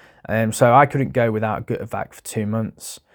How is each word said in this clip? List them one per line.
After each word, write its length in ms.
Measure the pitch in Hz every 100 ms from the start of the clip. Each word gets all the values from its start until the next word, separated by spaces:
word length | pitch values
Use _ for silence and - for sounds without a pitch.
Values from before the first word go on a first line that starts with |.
| - _ -
Um, 240 | 110 113
so 220 | - 123
I 100 | 123
couldn't 300 | 143 139 131
go 180 | 127 117
without 280 | 107 107 107
a 20 |
gutter 240 | - 117 104
vac 260 | 101 -
for 80 | -
two 240 | - 113 104
months. 540 | 113 110 - - - _